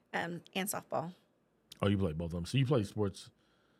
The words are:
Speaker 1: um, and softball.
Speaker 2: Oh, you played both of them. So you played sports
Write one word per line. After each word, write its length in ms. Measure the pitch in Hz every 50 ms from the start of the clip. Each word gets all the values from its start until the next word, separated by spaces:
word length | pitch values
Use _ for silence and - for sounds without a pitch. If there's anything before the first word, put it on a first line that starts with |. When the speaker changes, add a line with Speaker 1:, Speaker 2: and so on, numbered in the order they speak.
| _ _ -
Speaker 1:
um, 260 | 180 170 165 175 165 - - -
and 120 | 196 185 196
softball. 440 | - - - - - 127 151 175 180 - _ _ _ _ _ _ _ _ _ - - -
Speaker 2:
Oh, 60 | 101 98
you 100 | 104 98
played 200 | 98 85 76 80
both 80 | 85
of 60 | 82 82
them. 140 | 85 85
So 120 | - - 135
you 80 | 135
played 200 | 123 151 120 107 101
sports 420 | - 107 104 98 - - - - - _ _ _ _ _ _ _ _ _